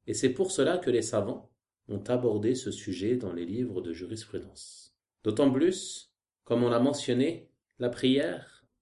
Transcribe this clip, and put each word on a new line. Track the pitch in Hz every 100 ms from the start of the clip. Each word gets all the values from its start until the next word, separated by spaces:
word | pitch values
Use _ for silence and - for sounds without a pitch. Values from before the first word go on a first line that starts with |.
| -
Et |
c'est | 110 131
pour | 131 185
cela | - 139 180
que | 139
les | 120
savants | - 107 98 - - _ _ _ -
ont | 101 -
abordé | 123 123 104 110 -
ce | 104
sujet | - - 87 104 123
dans | 98
les | 85
livres | 87 113 120 90
de | 87
jurisprudence. | 82 90 110 - 90 - - - - - _ _ _ 107
D'autant | 110 139
plus, | 127 175 190 - - - _ _ _ -
comme | 120
on | 120
l'a | 120
mentionné, | 135 - - 123 147 170 - _ _ -
la | 123
prière, | - 131 139 165 165 - - _ _